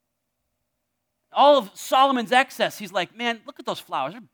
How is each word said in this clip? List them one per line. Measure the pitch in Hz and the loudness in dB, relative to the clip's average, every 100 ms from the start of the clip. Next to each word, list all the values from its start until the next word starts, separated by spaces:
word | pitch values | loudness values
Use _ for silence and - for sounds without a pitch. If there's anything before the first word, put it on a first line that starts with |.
| _ _ _ _ _ _ _ _ _ _ _ _ _ | _ _ _ _ _ _ _ _ _ _ _ _ _
All | 202 277 285 | 4 6 4
of | 196 | 2
Solomon's | - - 262 277 254 202 | -10 -2 2 2 2 0
excess, | 254 262 - 175 - | 0 0 -2 -4 -4
he's | 202 | -8
like, | 190 170 220 | -6 -6 -6
"Man, | 233 226 262 | -6 -6 -12
look | - | -12
at | 254 | -10
those | 170 | -10
flowers. | - 165 135 | -8 -6 -6
They're | 226 190 | -10 -20